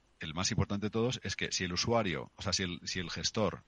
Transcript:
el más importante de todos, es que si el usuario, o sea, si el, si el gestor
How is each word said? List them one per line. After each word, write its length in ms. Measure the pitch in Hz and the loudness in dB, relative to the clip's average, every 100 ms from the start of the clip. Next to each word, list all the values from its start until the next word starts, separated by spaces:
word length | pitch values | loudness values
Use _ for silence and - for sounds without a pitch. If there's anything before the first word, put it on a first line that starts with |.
| _ _ | _ _
el 140 | 82 | -6
más 160 | 78 95 | -2 0
importante 380 | 104 98 101 104 | 2 2 0 0
de 20 | |
todos, 300 | 113 117 131 | 2 2 0
es 140 | 101 - | -4 -4
que 160 | - | -2
si 140 | - 90 | -2 0
el 80 | |
usuario, 580 | 87 117 117 101 73 58 - | 0 2 4 4 0 -4 -6
o 60 | |
sea, 100 | 95 | -2
si 120 | 90 | 0
el, 160 | 92 87 - | 0 -4 -4
si 140 | 92 | -4
el 120 | 85 | -4
gestor 520 | - 80 - 101 69 | -4 -2 2 0 0